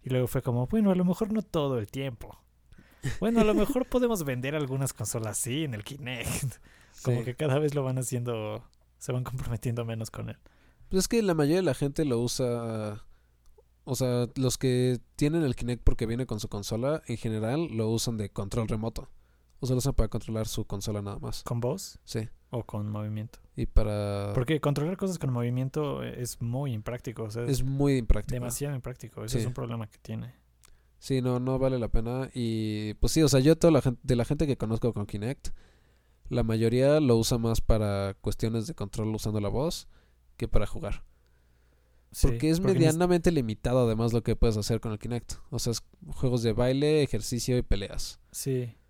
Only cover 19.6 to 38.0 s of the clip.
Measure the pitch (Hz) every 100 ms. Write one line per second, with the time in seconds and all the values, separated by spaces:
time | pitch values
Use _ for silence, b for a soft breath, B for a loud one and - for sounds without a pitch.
19.6 | 123 127 131 135 117 113 - 110 110 -
20.6 | 104 101 110 104 101 101 120 110 - 120
21.6 | 123 190 - - - 117 110 - _ 123
22.6 | 104 107 104 104 107 107 110 - - -
23.6 | 113 - 107 104 104 101 101 101 123 156
24.6 | 147 143 151 190 190 170 139 123 120 123
25.6 | 131 151 147 135 120 120 120 - 117 123
26.6 | 143 107 107 120 - 117 110 113 120 131
27.6 | 131 135 143 131 113 107 - 127 120 117
28.6 | 143 135 123 123 113 - 110 123 113 123
29.6 | 120 117 107 - - 113 117 - _ _
30.6 | - - _ _ - 131 127 123 127 131
31.6 | 131 131 107 117 113 127 131 131 117 113
32.6 | 110 107 107 104 135 160 151 135 135 160
33.6 | 170 147 131 120 131 120 117 147 156 123
34.6 | 113 113 120 110 101 104 110 143 - b
35.6 | b b b b b b - 123 113 110
36.6 | 113 123 135 151 139 117 113 120 117 113
37.6 | - 113 107 101